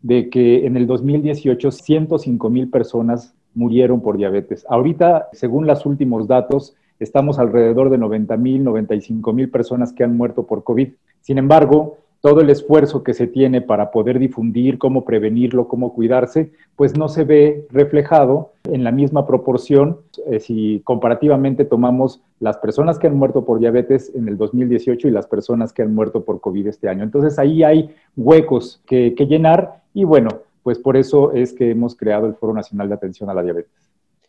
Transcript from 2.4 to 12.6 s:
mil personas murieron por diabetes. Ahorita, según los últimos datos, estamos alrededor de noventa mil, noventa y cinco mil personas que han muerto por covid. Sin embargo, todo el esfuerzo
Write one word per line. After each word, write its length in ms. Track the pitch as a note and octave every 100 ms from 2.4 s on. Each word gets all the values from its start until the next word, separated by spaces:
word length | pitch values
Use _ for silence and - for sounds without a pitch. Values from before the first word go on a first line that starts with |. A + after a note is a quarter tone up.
| A2+
mil 200 | B2 B2+
personas 640 | B2+ A#2 A#2+ A#2 A#2+ - _ _
murieron 460 | A2+ A#2+ A#2 B2+ B2
por 160 | A2 G2+
diabetes. 480 | G2+ G2 F#2+ G2 -
Ahorita, 600 | A#2 C#3+ E3 E3+ E3 -
según 340 | - B2 C3+ D#3
los 180 | C#3+ C#3+
últimos 420 | C#3+ C3+ A2+ G#2+
datos, 480 | B2+ B2 C#3 - _ _ _
estamos 400 | G#2+ C#3+ C#3+ C#3
alrededor 500 | A#2+ A#2 A#2 A#2 C3+
de 80 | C3
noventa 380 | A2 A2 G#2+ A2+
mil, 260 | B2+ C3
noventa 320 | C3+ A2 G#2+
y 60 | G#2+
cinco 320 | - A2+ A2
mil 180 | A#2 C3
personas 420 | B2 A#2+ B2 A#2+
que 120 | -
han 120 | A#2+ A#2+
muerto 300 | A#2+ A#2+ G#2
por 160 | G#2
covid. 280 | - A#2 C3+ _ _ _
Sin 180 | - C3+
embargo, 580 | C3+ D#3 C#3 D3+ D#3 - _ _
todo 200 | D3 D3
el 80 | D3
esfuerzo 520 | C#3+